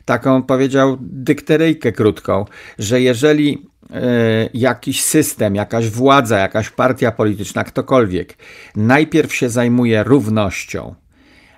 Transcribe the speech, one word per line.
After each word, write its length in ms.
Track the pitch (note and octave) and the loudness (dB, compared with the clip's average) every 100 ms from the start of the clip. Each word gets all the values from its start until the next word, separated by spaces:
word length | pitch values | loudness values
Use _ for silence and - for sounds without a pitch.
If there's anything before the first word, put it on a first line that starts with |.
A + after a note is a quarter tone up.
| - | -4
taką 380 | A#2+ C3+ C3 | -2 2 0
powiedział 540 | B2+ C3 C3+ C3+ C3+ C3 | 2 0 2 2 2 0
dykteryjkę 920 | B2+ C3+ B2+ D3 - D#3 E3 D#3 B2 | -8 -6 -2 -2 0 2 2 0 -2
krótką, 540 | A2 G#2+ G2+ - F#2+ G#2 - - - | 0 0 0 -2 -2 -4 -12 -20 -10
że 220 | G#2 B2+ | -2 2
jeżeli, 680 | B2+ A#2 D3+ D3+ D3 - - _ _ | 2 2 2 2 0 -2 -10 _ _
e, 580 | - B2 A#2+ A2+ A2+ A2 | -6 -2 0 2 0 -2
jakiś 500 | B2 B2 A#2 - C3 | 0 -2 -2 -4 -4
system, 520 | - D#3 D3 - G#2+ G2 | 0 2 0 0 -2 -2
jakaś 340 | G2+ A2+ A2+ | -2 -2 -2
władza, 500 | A2 C3 C#3 A2+ G#2+ | 2 4 4 4 0
jakaś 300 | F#2+ A2 A2 | 0 -2 -4
partia 420 | - C3 B2 A#2+ | -2 -2 0 -2
polityczna, 520 | A2 G#2+ G2+ F#2 - | 0 -2 -2 -6 -8
ktokolwiek 760 | A2 - - C3+ A2 F2+ F2 - - - - - | -6 -8 0 0 2 -2 -8 -14 -20 -20 -12 -2
najpierw 600 | A2 C#3 D#3 D#3+ D3 - | 2 2 2 0 0 -2
się 140 | B2+ | -2
zajmuje 540 | A#2 A#2+ A#2+ A#2+ A2 | 0 0 2 2 0
równością, 920 | G2+ C#3 A2 A2 G2+ - - F#2+ A1+ - _ _ _ _ _ | 2 2 2 -2 -2 -6 -10 -10 -12 -16 _ _ _ _ _